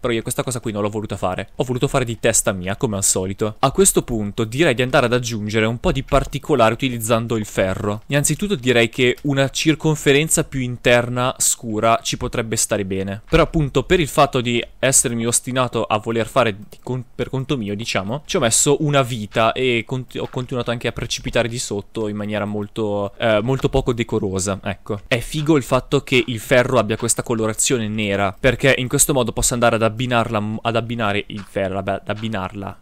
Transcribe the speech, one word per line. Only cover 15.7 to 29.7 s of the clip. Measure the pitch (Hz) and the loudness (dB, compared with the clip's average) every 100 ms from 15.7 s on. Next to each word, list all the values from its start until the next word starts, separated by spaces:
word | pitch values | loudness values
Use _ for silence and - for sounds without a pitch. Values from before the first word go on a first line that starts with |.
| 117 | -2
a | 104 107 | 0 -2
voler | 113 117 110 | 0 -2 0
fare | - 113 101 | 2 2 0
di | 104 - | -12 -14
con-, | - 127 120 | -8 -8 -8
per | - 123 | -8 -6
conto | 131 131 143 | -4 -4 -4
mio, | 101 101 | -4 -6
diciamo, | 113 110 95 135 | -4 -4 -4 -8
ci | - 190 | -4 0
ho | |
messo | 117 - - 143 | 2 4 4 4
una | 147 143 | 4 2
vita | 127 123 104 - 113 | 2 -4 -4 2 2
e | - 131 117 107 | 2 0 0 -2
conti-, | 127 123 - | -8 -8 -8
ho | 117 | -6
continuato | - 127 127 120 | -6 -6 -4 -4
anche | 120 120 | -2 -4
a | |
precipitare | - 120 - - 120 117 | -4 -6 -6 -2 0 0
di | 117 | -2
sotto | - 101 - - 107 | -6 -6 -6 -6 -4
in | 104 | -4
maniera | 104 104 101 | -4 -2 -2
molto, | 104 104 - 107 101 101 - | -4 -6 -4 -2 -2 -4 -2
eh, | 117 107 | 2 2
molto | 117 131 143 | 2 0 2
poco | 135 135 | 2 0
decorosa, | 117 117 110 104 95 95 98 | -2 0 -2 -2 -2 -2 -4
ecco. | - 92 - 104 - | -6 -8 -8 -8 -2
È | 120 | -2
figo | - 151 147 156 | -2 -4 2 2
il | |
fatto | 117 127 - 143 | 4 -2 2 -2
che | - 127 - | 2 2 2
il | 113 | -4
ferro | - 127 123 123 | 2 4 4 2
abbia | 104 110 | 2 0
questa | 117 - | 0 -2
colorazione | - 117 110 - - 127 110 | -2 0 0 0 0 0 0
nera, | 107 107 98 98 - | -2 0 2 0 2
perché | 135 117 135 127 | 0 2 2 2
in | 123 | 2
questo | 139 - | 0 2
modo | 139 117 | 2 0
posso | - - | 0 -2
andare | 123 120 | 2 2